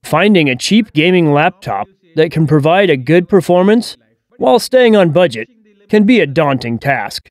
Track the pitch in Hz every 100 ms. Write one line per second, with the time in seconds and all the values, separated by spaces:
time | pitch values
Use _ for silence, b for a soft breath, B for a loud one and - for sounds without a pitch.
0 | - 156 202 196 147 123 - 214 220 151
1 | 165 185 160 143 165 - 123 98 - _
2 | _ - 165 160 160 151 147 180 196 139
3 | 123 170 180 202 156 180 190 226 - -
4 | - _ _ _ 240 254 - 254 240 214
5 | 175 151 180 220 233 _ _ _ _ 214
6 | 202 240 151 135 147 131 120 117 143 127
7 | 104 - _